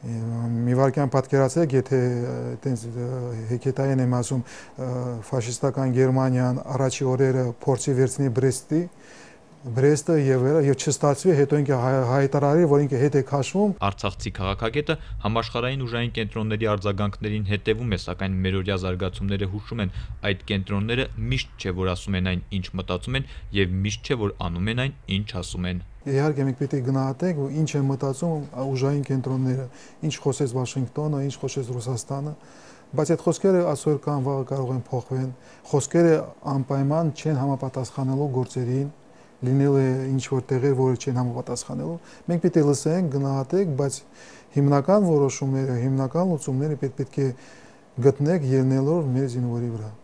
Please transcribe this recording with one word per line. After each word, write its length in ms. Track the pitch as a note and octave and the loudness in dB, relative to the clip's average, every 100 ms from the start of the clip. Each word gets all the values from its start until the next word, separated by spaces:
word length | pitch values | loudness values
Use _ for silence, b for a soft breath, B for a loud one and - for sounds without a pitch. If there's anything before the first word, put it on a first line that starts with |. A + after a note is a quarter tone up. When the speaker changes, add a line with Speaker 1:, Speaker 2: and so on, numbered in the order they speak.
| A#2+ | -8
Speaker 1:
Մի 680 | A#2 A2+ A#2 A#2 A#2 A#2+ B2 | -6 -4 -4 -2 0 2 4
վայրկյան 320 | C3+ C3 C#3 | 4 4 2
պատկերացրեք, 640 | C#3 B2+ C#3 C3+ E3 E3 C3 | 0 2 2 4 2 2 2
եթե, 200 | B2+ C3+ B2 A#2+ A#2+ | 2 0 2 0 -4
ը, 40 | B2 B2 A#2+ | -6 -6 -6
տենց, 220 | C3+ A#2+ A#2 | -4 -4 -6
ը, 220 | A#2 A#2+ B2+ B2 A2+ A2 | -8 -6 -6 -6 -8 -4
հեքիաթային 540 | A#2+ C#3 B2+ C3+ C3 | -2 -2 0 0 2
եմ 120 | B2 B2 | 2 0
ասում, 240 | A#2+ C3 - | 0 -4 -6
ը, 440 | - - - B2+ B2+ B2 A#2 A2 | -14 -18 -10 -6 -4 -6 -8 -4
ֆաշիստական 640 | C3+ A2+ A#2 C#3 C3 C3+ B2 | -4 -2 -2 -2 0 0 4
Գերմանիան 640 | C3 C3 C3 B2+ B2+ B2 - B2+ | 4 4 4 2 2 0 -4 0
առաջի 320 | C3 - C3+ | 0 0 -2
օրերը 360 | B2+ C3+ C3 B2+ A2+ - | 2 2 2 -2 -2 0
փորձի 300 | B2+ - B2+ | 0 2 2
վերցնի 320 | C3 - C#3 A#2 | 2 2 0 2
Բրեստի, 440 | C3 A#2+ - D#3 F3 B B B B B - - C3 | 2 0 0 -2 -2 B B B B B -20 -16 -6
Բրեստը 500 | A#2 C#3 D3 - D#3+ | 4 4 4 4 4
և, 220 | C#3 C3 C3 D#3+ | 4 4 4 4
և 140 | C#3 C3 | 4 2
չստացվի, 540 | - C3+ D3 C#3 F#3 D3+ | 0 2 2 4 4 4
հետո 200 | C#3 D3+ | 4 4
ինքը 140 | C#3+ C3 | 2 2
հայ-, 220 | B2+ C3 A#2+ | 2 2 2
հայտարարի, 640 | C3+ C#3 C#3+ C#3+ D#3 E3+ | 2 4 4 4 4 6
որ 140 | C#3+ | 4
ինքը 160 | C#3+ C3 | 4 2
հետ 140 | C#3+ C#3+ | 2 2
է 40 | C3 | 2
քաշվում։ 460 | C#3+ B2+ F#3+ G#3 - G2+ | -2 0 2 0 2 -2
Speaker 2:
Արցախցի 440 | - G2+ - A2 F#2+ | -2 -6 -4 -8 -4
քաղաքագետը 600 | F#2+ G2+ A#2 C3 D3 D#3 B B | -4 -2 -2 -2 -2 -4 B B
համաշխարհային 640 | G#2 A2+ A2+ A#2+ A#2+ C#3 B2+ | -2 0 -2 -4 -2 -4 -4
ուժային 240 | A#2 A#2+ A#2 | -2 -2 -2
կենտրոնների 480 | G#2+ A2+ A2 A2 A2 | -4 -4 -2 0 0
արձագանքներին 800 | G#2 G2+ G2 G#2 - G#2+ G#2+ G2+ | 0 0 0 -2 -2 -4 -2 -2
հետևում 460 | G#2 - A2 B2 F2+ | -2 0 -2 0 -2
է, 40 | |
սակայն 320 | - F2+ F#2+ F#2 F#2 | -4 -6 -2 0 0
մերօրյա 320 | F#2+ F#2+ G2 | 0 -2 -2
զարգացումները 640 | F#2 F2+ F#2+ - G2+ G2 G2 G#2 | -2 -2 -4 -4 -4 -2 -2 -6
հուշում 260 | - A#2 | -8 -4
են, 140 | F#2+ B B B G2+ | -4 B B B -4
այդ 160 | F#2+ - | -4 -2
կենտրոնները 560 | G2+ F#2 G2+ G#2+ A#2+ C3+ - A2+ | -4 -2 -2 0 -2 -2 -4 -4
միշտ 240 | C3 - - | -2 -4 -6
չէ, 160 | G2 F2+ | -4 -2
որ 100 | F#2 F2+ | -2 -2
ասում 240 | - F#2+ | -2 -2
են 100 | F#2 | 0
այն, 160 | F2+ - G2 | -2 -4 -6
ինչ 60 | F2+ F2+ | -4 -8
մտածում 400 | F2+ F#2 - C3 | -4 -4 -4 -6
են, 80 | C3 B B G2+ | -6 B B 0
և 160 | F#2+ F#2+ | 2 2
միշտ 240 | G2+ A2 - | -2 -4 -4
չէ, 140 | C3 | -2
որ 140 | G2+ - F2+ | -2 -2 -4
անում 240 | E2+ G2+ | -2 -2
են 140 | A#2 C3+ | -2 -4
այն, 100 | - - F#2+ | -6 -4 -4
ինչ 120 | G#2 F2+ | -4 -8
ասում 240 | E2+ F2 F2+ | -8 -6 -4
են։ 120 | F2+ - - - | -6 -8 -12 -2
Speaker 1:
Իհարկե, 380 | C3+ D3+ C#3+ C#3 | 0 0 0 -2
մենք 120 | B2+ | -2
պիտի 200 | C#3 C#3+ B2+ | -4 -2 -2
գնահատենք, 540 | C3+ C3 C3+ F3+ D#3+ | -2 -2 -2 -4 -2
որ 120 | C3+ D3 | -4 -2
ինչ 120 | D3+ D3 | -2 0
են 60 | C3+ | 0
մտածում 520 | C3+ C#3 C3 E3+ D#3 C#3 B2 C3+ | 0 -4 -4 -4 -4 -6 -8 -4
ուժային 360 | C3 C3+ C#3+ C#3 | 0 0 0 0
կենտրոնները, 560 | C3+ B2+ C3 C3 C3 B2+ B B B D#3 | -2 -2 -2 0 -2 -6 B B B -6
ինչ 80 | - | -2
խոսեց 300 | C#3+ - C#3 | -2 0 -2
Վաշինգտոնը, 680 | B2+ B2 - B2 - D3+ C#3+ C#3 | -2 -4 -4 -4 -4 -4 -2 -4
ինչ 100 | C3+ | -6
խոսեց 300 | C3+ - A#2+ | -6 -6 -6
Ռուսաստանը, 600 | B2 A#2 A#2+ - C#3 D3 D3 B B B B B | -6 -6 -6 -6 -8 -8 -10 B B B B B
բայց 180 | C#3+ D3+ E3 | -2 2 2
այդ 80 | - | 2
խոսքերը 380 | D#3+ G3 F#3 F3 | 2 4 4 2
այսօր 240 | C#3+ - C#3+ - | 0 2 0 0
կամ 220 | C#3+ C3 | -2 0
վաղը 180 | C#3 B2+ | -2 -2
կարող 180 | C3+ B2+ C3 | -2 -2 -4
են 80 | - | -4
փոխվեն, 460 | B2+ - C3 C3 B2 B B - | -6 -4 -4 -4 -8 B B -2
խոսքերը 480 | C#3+ - E3+ E3+ D#3 - - C#3+ | 0 2 4 6 4 2 -8 -4
անպայման 560 | C#3 B2 C#3 C#3 D#3 E3 - | -2 0 0 2 2 0 -2
չեն 220 | D#3 C#3+ | -2 0
համապատասխանելու 840 | C#3 C3+ C3 C3+ B2 - C3 C3+ D3 B2+ | 0 -2 -4 -6 -6 -4 -2 0 0 0
գործերին, 560 | B2 - A#2+ B2+ C#3+ - - B B B B2+ | -2 -4 -2 -2 -2 -8 -20 B B B 0
լինել 320 | C3+ C#3 C#3 | 4 6 4
է 60 | C3 C3 C3 | 4 0 0
ինչ-որ 300 | C3+ - C3+ B2 | -2 0 -4 0
տեղեր, 240 | C3 C#3 C3 | 0 2 2
որը 220 | C3 B2 | 2 2
չեն 160 | - B2+ | -2 -2
համապատասխանելու։ 760 | B2 A#2+ - A#2+ - - D3+ E3+ B B - | -2 -4 -6 -8 -8 -8 -6 -8 B B -4
Մենք 140 | F3 F3+ | 0 2
պիտի 160 | E3+ C#3+ | 4 4
լսենք, 440 | C#3 D#3 E3+ F3 C#3 | 2 0 0 0 0
գնահատենք, 560 | C#3 C3+ C3 F3+ F#3+ C3+ | -2 -2 -2 0 0 0
բայց 180 | C#3 - - B B B B C#3+ | -2 -4 -14 B B B B 2
հիմնական 520 | C#3+ C#3+ C#3 G3+ F#3 | 4 4 4 4 4
որոշումները, 720 | D3+ C#3 - C#3 C3+ C3+ B2 | 4 2 0 -2 -2 0 0
հիմնական 500 | B2+ C3+ C3 E3 F#3 | 0 0 0 0 0
լուծումները 460 | D#3+ - C3 D3+ D3 | -2 -2 -2 -2 -2
պետք, 120 | C#3 - | -4 -4
պետք 160 | C3+ - | -6 -2
է 100 | C3+ B2+ B B B B B - B2+ | -2 -4 B B B B B 4 4
գտնենք 400 | C3+ C#3+ F3 C3+ | 4 2 2 2
ելնելով 560 | C3+ C3 C3 C#3 E3+ C#3+ B2+ | 2 4 2 2 0 0 0
մեր 120 | C3+ | -2
զինվորի 380 | A#2+ B2 A#2+ A#2+ | -2 -2 -2 -4
վրա։ 160 | A2+ G#2+ A2 | -6 -10 -14